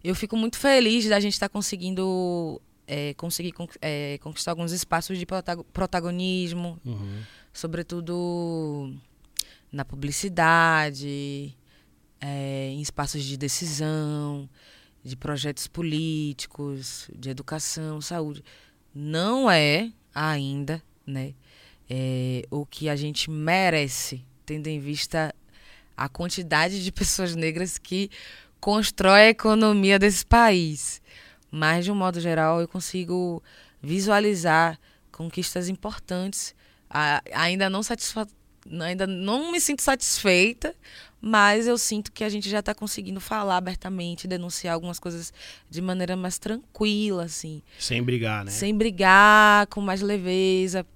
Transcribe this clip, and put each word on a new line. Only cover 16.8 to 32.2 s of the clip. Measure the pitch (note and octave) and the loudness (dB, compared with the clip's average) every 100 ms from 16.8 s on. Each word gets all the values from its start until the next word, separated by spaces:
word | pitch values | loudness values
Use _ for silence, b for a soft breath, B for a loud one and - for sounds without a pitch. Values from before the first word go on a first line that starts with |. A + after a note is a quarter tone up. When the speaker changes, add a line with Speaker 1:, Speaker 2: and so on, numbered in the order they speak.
| C3 - - - | -10 -14 -16 -12
Speaker 1:
de | C3+ | -10
educação, | C3 C3+ D#3 - - D#3 D3+ | -10 -8 -8 -6 -6 -8 -8
saúde. | D3 F3 D3+ C#3+ b b b b _ | -8 -6 -6 -10 b b b b _
Não | C#3+ D3 D#3+ G3 B3+ B3+ | -10 -4 0 0 4 6
é | E3+ D3 D#3 A3+ - _ | 6 6 4 0 -10 _
ainda, | - D#3 D3 C#3 C#3 C#3+ D#3+ _ _ - | -4 -2 -2 -2 -4 -4 -8 _ _ -10
né, | C3+ C3+ C3+ b b b b _ | -8 -8 -12 b b b b _
é, | C3 C3 B2+ B2+ B2+ - | -4 -2 -2 -2 -4 -4
o | D3 D3 | -8 -8
que | - D3+ | -6 -4
a | D3 | -2
gente | D3+ D3 - | -4 -4 -4
merece, | D#3 D#3 F3+ F#3+ D#3+ C#3 B2+ - C3 - _ | -4 0 4 4 2 0 -4 -8 -10 -16 _
tendo | - D3+ D#3 | -10 -8 -6
em | D3+ | -6
vista | C#3 D3 - D#3+ D#3 - _ b b b b - | -6 -6 -2 -2 -2 -6 _ b b b b -8
a | C3+ | -8
quantidade | - F3 - E3+ D#3 E3+ G3 | -6 -6 -6 2 4 4 0
de | F#3 | -4
pessoas | - G3 - F3+ | -2 -2 0 -2
negras | E3 D#3+ D#3+ F3+ - | -2 -2 -2 -6 -6
que | - F#3 G3 B B B B _ | -4 -4 -4 B B B B _
constrói | - G#3+ G#3 - F#3+ G3+ | 0 0 0 4 8 12
a | A3 | 10
economia | A3 A3 G#3+ G#3+ G#3 G3 G3 | 8 4 6 6 6 6 6
desse | G3+ F#3+ - | 6 2 4
país. | A#3 A#3 F#3 D#3+ D3+ - - B B B B _ | 6 8 6 2 -4 -8 -10 B B B B _
Mas, | D#3 D#3 E3+ F3+ | 0 2 2 0
de | |
um | |
modo | G3+ F#3 F3 | 0 0 0